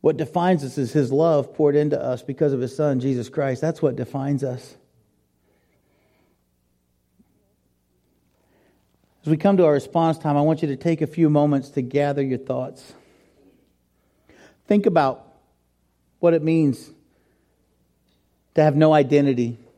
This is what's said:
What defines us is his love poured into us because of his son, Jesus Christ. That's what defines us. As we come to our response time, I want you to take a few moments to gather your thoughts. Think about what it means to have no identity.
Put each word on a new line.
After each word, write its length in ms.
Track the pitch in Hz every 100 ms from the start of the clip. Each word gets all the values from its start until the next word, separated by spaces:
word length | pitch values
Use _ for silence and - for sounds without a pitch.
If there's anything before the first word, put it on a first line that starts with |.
| 165
What 80 | 151
defines 480 | 156 175 180 180
us 140 | 139 135
is 160 | 123
his 180 | 156 127
love 420 | 135 165 151 131
poured 220 | - 151 143
into 260 | 147 139
us 220 | 127 123
because 300 | - 139 151
of 80 | 135
his 120 | 123
son, 280 | - 151 131
Jesus 260 | 131 127 110
Christ. 320 | - 139 127
That's 220 | 156 165
what 160 | 147 120
defines 440 | 123 139 135 143
us. 360 | 135 123 - - _ _ _ _ _ _ _ _ _ _ _ _ _ _ _ _ _ _ _ _ _ _ _ _ _ _ _ _ _ _ _ _ _ _ _ _ _ _ _ _ _ _ _ _ 151
As 40 |
we 60 | 156
come 220 | 196 196
to 80 | 165
our 80 |
response 440 | 143 - 170 165 160
time, 200 | 151 143
I 60 |
want 180 | 151 156
you 80 | 156
to 80 | 131
take 240 | 170 160
a 60 | 156
few 220 | 165 160
moments 420 | 147 147 143 131
to 100 | -
gather 420 | 123 139 143 143
your 140 | 135 127
thoughts. 560 | 131 127 127 - - - _ _ _ _ _ _ _ _ _ _ _ _ _ _ - _ _
Think 200 | 208 208
about 420 | 165 139 123 - _ _ _ _ _ _ _ _ _
what 140 | 170
it 80 | 165
means 480 | 151 160 147 123 - - _ _ _ _ _ _ _ _ _ _ _ _ _ _ _ -
to 80 |
have 140 | 151 143
no 160 | 156
identity. 640 | 151 135 143 143 123 120 117 -